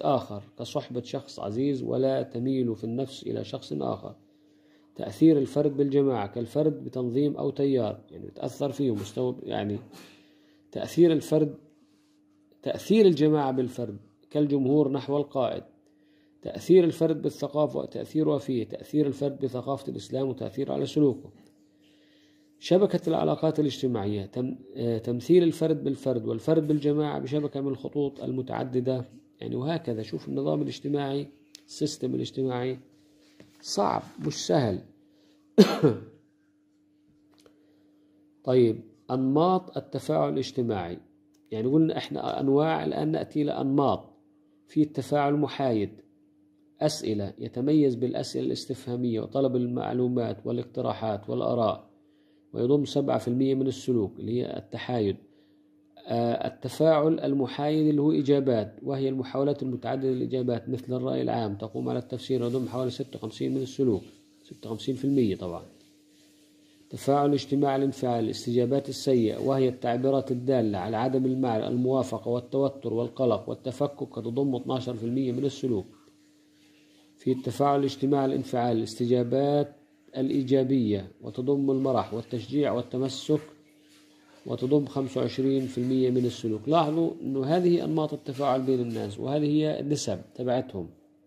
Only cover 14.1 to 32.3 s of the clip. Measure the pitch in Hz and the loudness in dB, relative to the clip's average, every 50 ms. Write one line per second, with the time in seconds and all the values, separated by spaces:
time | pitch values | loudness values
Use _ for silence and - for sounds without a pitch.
14.1 | _ _ _ _ - 147 151 143 143 143 135 127 143 151 151 139 135 139 127 - | _ _ _ _ -2 0 0 2 2 2 2 4 4 4 4 2 0 -4 -4 -2
15.1 | 139 147 143 - - 135 127 113 - 92 - - _ _ _ _ _ _ _ _ | -2 -2 -2 -2 -2 -2 0 0 -2 -4 -10 -12 _ _ _ _ _ _ _ _
16.1 | _ _ _ _ _ _ - - - - - - 170 190 175 165 147 - 165 160 | _ _ _ _ _ _ -12 -10 -10 -10 4 8 8 8 8 6 4 2 2 0
17.1 | 160 147 - 151 143 - - 131 - 151 151 147 135 143 - - - 107 104 - | 2 0 -2 -4 -4 -2 -8 -4 0 0 0 0 0 -4 -8 -6 -8 -10 -10 -4
18.1 | - 156 156 151 151 139 - - 131 120 107 104 - - - - - 151 151 143 | -2 0 2 2 2 0 0 -2 -2 -2 -2 -4 -8 -14 -12 -4 0 2 2 2
19.1 | 131 - 147 143 135 - - 131 120 123 123 127 139 135 - - 123 - - - | 0 -2 -2 -4 -2 -2 -6 -4 -4 -4 -4 -4 -4 -4 -4 -8 -8 -8 -10 -6
20.1 | - 131 135 135 123 - 113 110 104 131 139 135 131 143 143 135 - 151 147 143 | -4 -2 -2 -2 -4 -4 -6 -8 -6 -6 -4 -4 -2 -4 -4 -2 2 4 4 4
21.1 | 117 - - - - - - - _ _ _ _ _ _ _ _ _ _ _ _ | 4 2 -6 -18 -20 -20 -20 -20 _ _ _ _ _ _ _ _ _ _ _ _
22.1 | _ _ _ _ _ _ _ _ _ _ - - 165 185 208 196 185 170 - - | _ _ _ _ _ _ _ _ _ _ 0 4 6 6 6 4 2 0 0 0
23.1 | 160 - - 156 151 143 - 160 151 156 156 139 123 - - 127 120 110 98 101 | 0 0 2 0 0 0 0 0 2 2 0 0 0 -2 -2 -2 -2 0 -2 -2
24.1 | 104 104 98 95 - 123 127 131 - - - - - - 117 120 117 110 113 - | -4 -4 -6 -6 -6 -6 -4 -4 -6 -8 -12 -16 -10 -4 -2 -2 -2 -2 -2 -4
25.1 | 120 120 120 - 170 180 175 165 151 - 160 160 160 147 135 135 135 127 - 135 | -4 -4 2 6 6 6 6 6 2 2 2 0 0 0 0 -2 -4 -2 -2 -2
26.1 | 127 120 107 113 117 113 - - 160 160 156 151 156 151 139 147 147 151 151 147 | -2 0 -2 -2 -4 -4 2 2 2 4 4 2 0 2 2 2 2 2 0 0
27.1 | 147 143 139 131 131 151 147 147 - 139 135 139 135 123 - - - 147 147 139 | -2 -4 -6 -2 -2 -2 -2 -2 -4 -4 -4 -4 -4 -4 -6 -8 -4 -2 -2 -2
28.1 | 139 - 123 131 127 131 127 127 117 110 123 131 123 127 123 131 131 127 123 - | -4 -6 -8 -6 -4 -4 -4 -4 -4 -4 -4 -2 -2 -2 0 0 -2 -2 -4 -8
29.1 | - - - _ _ _ 117 117 117 117 127 147 170 160 170 - 117 107 110 104 | -14 -20 -20 _ _ _ -8 -6 -4 -4 -2 -2 -2 -2 -2 -4 -4 -4 -6 -6
30.1 | - 156 - 143 135 135 135 147 156 147 147 135 127 - - 143 143 143 143 135 | -8 -8 -8 -6 -4 -2 0 0 0 0 0 -4 -6 -8 -6 -4 -2 -2 -2 -2
31.1 | 135 143 143 143 - _ _ _ _ - _ _ - - 151 143 - - - 127 | -2 -4 -6 -6 -12 _ _ _ _ -20 _ _ -8 -4 -4 -4 -4 -4 -4 -4
32.1 | 131 127 127 123 | -2 -2 -4 -4